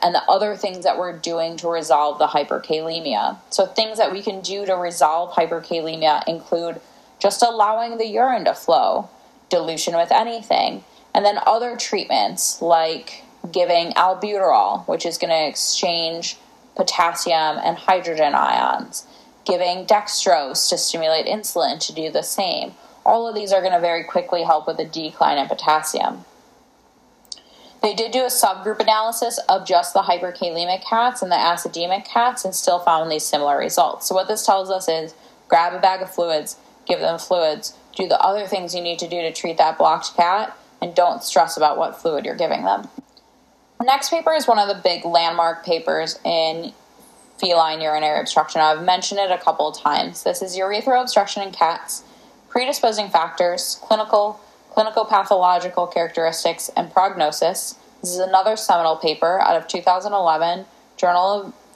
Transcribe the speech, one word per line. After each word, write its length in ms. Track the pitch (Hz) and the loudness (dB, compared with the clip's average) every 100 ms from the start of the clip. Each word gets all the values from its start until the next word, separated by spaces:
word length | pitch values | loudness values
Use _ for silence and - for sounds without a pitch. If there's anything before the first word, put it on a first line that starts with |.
and 120 | 175 | 0
the 80 | 175 - | 2 2
other 260 | 190 208 | 2 2
things 300 | 196 202 185 | -4 -6 -2
that 140 | 170 - | -2 0
we're 180 | 180 165 | -4 -6
doing 400 | 170 165 165 165 | -6 -4 -4 -4
to 100 | 170 | -4
resolve 520 | 165 156 151 147 143 | -2 2 2 2 2
the 80 | 151 | 0
hyperkalemia. 1120 | 151 147 - - 156 160 165 151 104 - - - | 0 -2 -4 -2 -4 -4 -6 -4 -2 -2 -4 -4
So 160 | - | 0
things 320 | 190 226 220 220 | 0 0 -2 0
that 160 | 175 | 0
we 80 | 190 | -2
can 220 | 208 190 | -6 -6
do 240 | 180 196 196 | -6 -6 -2
to 80 | |
resolve 580 | 180 175 170 156 160 175 | -2 -2 0 2 2 -2
hyperkalemia 960 | 175 165 165 - 165 160 160 156 147 - | -6 -6 -6 -6 -6 -6 -2 0 0 -2
include 500 | 165 - 170 170 160 - _ _ - | -6 -4 -4 -4 -10 -16 _ _ -2
just 240 | 196 202 | 0 2
allowing 540 | 240 226 208 220 233 226 | 2 4 2 2 -2 -4
the 100 | 220 | -2
urine 380 | 214 262 233 | 2 2 2
to 100 | - | 0
flow, 540 | - - 156 95 - - - _ _ - | 0 2 2 4 0 -4 -14 _ _ -4
dilution 480 | 175 160 160 - 170 | -2 -2 -4 -2 0
with 160 | 170 | 4
anything, 720 | - 226 226 214 - - - - _ _ | 2 2 -4 0 0 0 -2 -14 _ _
and 100 | - | 2
then 140 | 202 208 - | 2 2 2
other 280 | 226 240 | 2 0
treatments 840 | 233 - 202 - 127 101 - - - | -6 -4 -4 0 0 0 0 -4 -2
like 600 | 165 165 160 - - - - _ 170 | 2 4 2 -4 -10 -20 -20 _ -4
giving 420 | 180 175 170 170 | 0 2 2 2
albuterol, 920 | - 185 185 208 202 180 120 98 139 - | 2 2 2 -2 0 4 4 4 0 -4
which 200 | 170 170 | -4 -4
is 100 | 160 | -4
gonna 300 | 170 160 151 | 0 0 0
exchange 880 | - - - 185 170 165 165 170 - _ _ _ - | -2 -4 -2 -2 -2 -4 -6 -8 -10 _ _ _ -4
potassium 840 | 180 - 170 170 - 160 156 151 | -2 2 0 0 0 2 2 0
and 140 | 170 165 | -2 -2
hydrogen 560 | - 185 170 156 147 | 0 0 0 0 2
ions, 720 | 139 67 60 65 65 - - - - _ _ - | 2 2 2 2 0 -6 -12 -14 -20 _ _ -2
giving 400 | 175 180 180 180 | 0 0 0 2
dextrose 840 | 208 - - 196 165 135 - - | 2 2 -2 2 2 2 -2 -2
to 80 | 170 | 0
stimulate 480 | - 165 160 160 | -2 -2 0 0
insulin 560 | - 214 - 175 139 170 - | 0 -4 -4 -2 0 -2 -6
to 80 | |
do 160 | - 160 | -6 -4
the 120 | 151 | -4
same. 500 | 156 - 185 156 - - - - - | -4 -2 -2 -4 -6 -14 -20 -2 2
All 200 | 233 226 | 2 0
of 80 | |
these 200 | 208 202 | -4 0
are 80 | 190 | 2
gonna 180 | 185 175 | 2 2
very 240 | 170 170 | 2 -2
quickly 380 | 160 180 - 175 | -2 -4 -2 0
help 240 | 170 151 165 | 2 2 0
with 100 | 160 | -6
the 80 | |
decline 540 | 165 165 156 - 156 143 | -6 -8 -6 0 2 2
in 100 | 139 | -2
potassium. 800 | - 160 156 - - - - - _ _ _ _ _ _ _ _ _ - - _ - - - | -2 0 0 0 -2 -2 -4 -12 _ _ _ _ _ _ _ _ _ -20 -20 _ -20 -20 -4
They 120 | 214 | -2
did 180 | 190 226 | -2 -2
do 120 | 247 | 0
a 20 | 247 | 0
subgroup 520 | - 214 185 214 208 | 2 2 0 -4 -2
analysis 600 | 214 220 220 233 233 - - | 0 0 -2 -2 -4 -2 0
of 180 | 190 190 | 0 2
just 280 | 175 175 | 2 2
the 80 | 196 | 0
hyperkalemic 800 | 185 175 180 175 175 165 175 185 | 0 0 -4 -6 -6 -4 -4 -4
cats 380 | - 226 240 240 | -2 0 0 0
and 100 | 185 | 0
the 40 | 170 | 2
acidemic 680 | 165 170 - 165 175 202 | 2 0 -4 -6 -2 -4
cats 400 | - 233 240 240 | -2 0 0 0
and 100 | 190 | -4
still 240 | - - 175 | -2 0 2
found 320 | - 160 165 | 4 2 2
these 140 | 156 | -4
similar 320 | - 147 143 139 | -2 0 2 0
results. 500 | 151 180 165 - - | 0 0 0 -2 -2
So 80 | |
what 140 | 185 190 | -2 -2
this 160 | 214 | 0
tells 260 | - 196 190 | 2 2 2
us 160 | 190 175 | -4 -2
is 280 | 160 160 - - _ - | -4 -4 -12 -20 _ 2
grab 240 | 170 175 | 2 2
a 60 | 185 | 2
bag 240 | 185 185 | 2 2
of 120 | 185 | -4
fluids, 440 | - 170 156 147 - _ _ - | -4 -2 -2 -4 -12 _ _ -4
give 140 | 165 | -2
them 180 | 160 165 | -2 -2
fluids, 540 | - 180 156 151 - - _ - | 0 0 2 -2 -8 -16 _ -6
do 100 | 180 | 0
the 140 | - | 2
other 260 | 190 208 190 | 2 0 -2
things 280 | 196 175 | -6 -6
you 80 | 175 | -6
need 160 | 175 165 | -6 -6
to 100 | 170 | -6
do 140 | 175 | -4
to 100 | 165 | -4
treat 240 | 165 170 165 | -6 -2 2
that 220 | 160 160 | 2 4
blocked 360 | 165 170 - | 2 2 -2
cat, 400 | - 175 202 220 - _ - | 0 2 2 -2 -10 _ -10
and 120 | 175 | -2
don't 300 | 170 175 165 | 2 2 2
stress 320 | - 185 165 - | 0 2 2 2
about 220 | 151 143 | 2 2
what 200 | 160 - | -2 -4
fluid 280 | 165 143 - | -4 -2 -4
you're 100 | - | -2
giving 280 | 160 - | -2 0
them. 220 | 190 202 220 - - _ _ _ _ _ _ - | 0 0 -2 -18 -20 _ _ _ _ _ _ -4
The 80 | 247 | 0
next 240 | 269 - | 0 0
paper 240 | 330 320 | -2 0
is 120 | 311 247 | 2 2
one 120 | 214 | 2
of 100 | 202 | 2
the 140 | 190 | 0
big 240 | 180 170 170 | -2 -2 0
landmark 580 | 170 165 175 165 165 | 2 2 2 0 0
papers 540 | 185 165 165 160 160 - | -2 -2 0 -2 -4 -6
in 520 | 165 170 160 165 165 - _ _ - _ _ - | -2 0 0 -2 -10 -14 _ _ -20 _ _ -6
feline 420 | 190 170 160 160 | 0 2 2 0
urinary 400 | 156 151 151 151 | -2 0 0 0
obstruction. 400 | - 160 156 165 | 0 0 0 2
I've 220 | 156 156 | 2 4
mentioned 380 | 180 180 185 196 | 2 0 0 -2
it 100 | 196 | 0
a 80 | 180 | 0
couple 280 | 170 156 151 | 0 0 -2
of 120 | - | -2
times. 440 | 147 147 - - | -2 0 -2 -4
This 200 | 180 175 | -4 -4
is 120 | 190 | -6
urethral 460 | 185 190 208 262 254 | -4 -4 -2 0 0
obstruction 420 | 247 214 196 208 | 2 0 0 -2
in 80 | 196 | -6
cats, 520 | - 160 - - - - - - _ - | 0 0 0 -8 -12 -14 -20 -20 _ -6
predisposing 580 | 247 254 - 226 214 196 | -2 -2 0 0 0 0
factors, 680 | 165 170 - 175 180 - - | 0 0 0 0 -2 -6 -6
clinical, 580 | - 214 214 208 208 214 - _ - - | -2 0 2 2 2 -4 -16 _ -4 0
clinicopathological 1160 | 214 220 214 208 196 190 180 175 180 180 175 | 0 0 2 2 4 4 4 2 0 -2 -2
characteristics, 800 | 175 165 165 165 165 170 165 - - | -2 -2 0 -2 0 -2 -2 -6 -4
and 160 | 165 | 0
prognosis. 840 | 190 196 180 151 156 170 185 - - _ _ | 2 2 2 -2 0 -2 -2 -8 -12 _ _
This 80 | 180 | -8
is 80 | 180 | -4
another 360 | 190 190 214 220 | 2 2 2 0
seminal 400 | - 175 165 156 | 2 2 2 0
paper 440 | 165 147 165 185 | -2 0 2 4
out 160 | - 165 | 4 2
of 100 | 165 | 0
two 160 | 180 | -2
thousand 300 | 185 190 208 | 2 2 2
eleven, 520 | 202 170 156 170 180 196 - _ - | 2 2 2 0 -2 -8 -20 _ -2
Journal 460 | 180 175 190 202 | 2 4 2 0
of 120 | 190 - _ | -4 -14 _